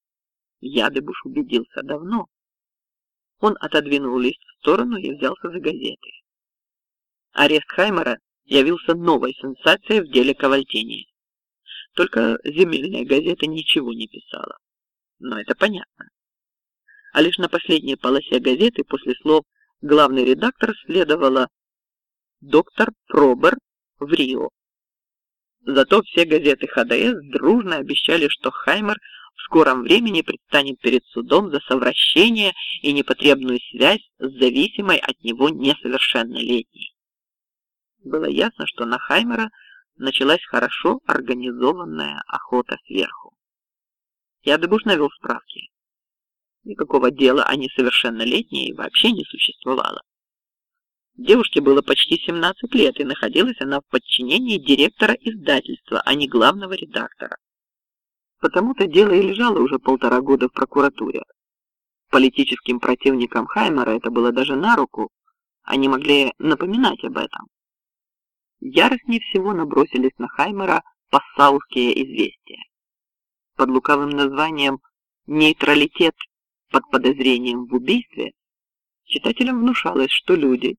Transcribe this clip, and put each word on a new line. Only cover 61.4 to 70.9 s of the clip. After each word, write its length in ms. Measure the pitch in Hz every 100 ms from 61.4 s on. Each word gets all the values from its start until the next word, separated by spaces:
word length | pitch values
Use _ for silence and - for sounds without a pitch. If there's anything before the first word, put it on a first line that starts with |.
| _ _ _ _ _ _ -
Политическим 720 | 131 131 - 135 127 - 123
противникам 640 | - 123 139 131 120 117 113
Хаймера 460 | 214 214 143 117
это 200 | 113 117
было 220 | 120 120
даже 240 | 120 143 135
на 180 | 208 233
руку, 340 | 131 - 107 _ _ _ _ _
они 260 | - 135 135
могли 460 | 135 143 143 131 -
напоминать 640 | 156 151 180 233 226 - -
об 120 | -
этом. 300 | - - - _ _ _ _ _ _ _ _ _ _ _
Яростнее 640 | 262 262 233 254 - 233
всего 320 | - 190 190
набросились 640 | 180 151 139 - - 131 -
на 100 | 120
Хаймера 560 | - 202 196 190 175 -